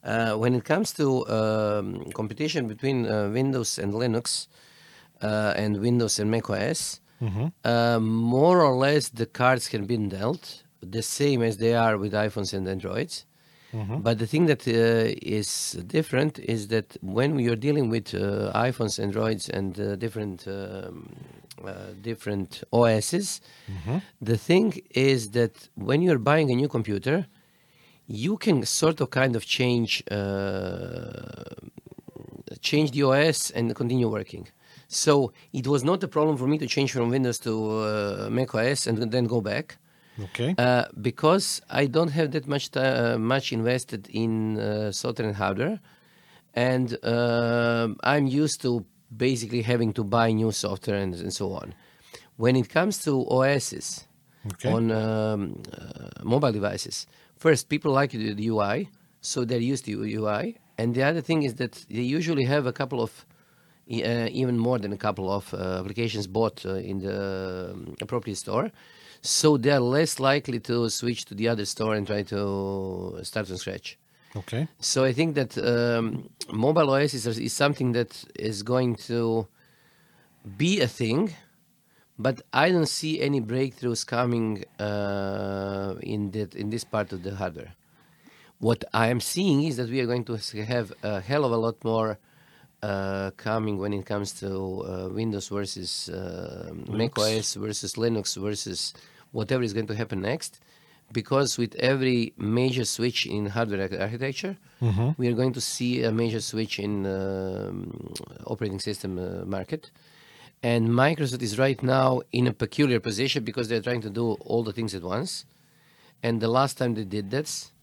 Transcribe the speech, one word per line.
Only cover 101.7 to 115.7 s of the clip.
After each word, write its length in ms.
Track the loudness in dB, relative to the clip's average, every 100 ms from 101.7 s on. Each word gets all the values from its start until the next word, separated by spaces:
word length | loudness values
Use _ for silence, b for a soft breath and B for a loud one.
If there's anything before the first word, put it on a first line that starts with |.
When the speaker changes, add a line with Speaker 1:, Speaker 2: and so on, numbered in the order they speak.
Speaker 1:
every 580 | 0 2 2 2 2 0 -2
major 480 | 0 2 2 2 -2
switch 400 | 0 -2 0 -2
in 180 | -2
hardware 380 | -2 0 0 0
arch-, 180 | -2 -2
architecture, 560 | -4 -4 -6 -4 -8 -10 b b
Speaker 2:
Mm-hmm. 300 | 0 2 0 0
Speaker 1:
we 100 | 0
are 60 |
going 180 | 2 0
to 80 | 0
see 420 | -6 -4 -2 0
a 80 | 0
major 300 | 2 0 -2
switch 380 | -4 -4 -4 -4
in, 260 | -4 -2
um, 1120 | -2 -2 -2 -4 -4 -6 -6 -8 -8 -10 -12 -12 -14 -14 -8
operating 340 | -6 -4 -4
system, 380 | -6 -6 -6 -6
uh, 260 | -6 -6
market. 460 | -6 -6 -6 -8 -10 B B B B B B _
And 260 | 0 2 4
Microsoft 540 | 6 4 4 -2 -2
is 160 | -4 0
right 220 | 0 2
now 400 | 2 4 4 2 -2
in 140 | 0 2
a 60 |
peculiar 460 | 0 -4 2 2 2
position 460 | 0 -2 0 0
because 240 | -2 -4 -2
they're 140 | -2
trying 180 | 0 -2
to 100 | -2
do 220 | -2 -2 -2
all 220 | 0 0
the 100 | 0
things 220 | -4 -4
at 80 | -4
once. 420 | -4 -4 -4 -8 -12 b b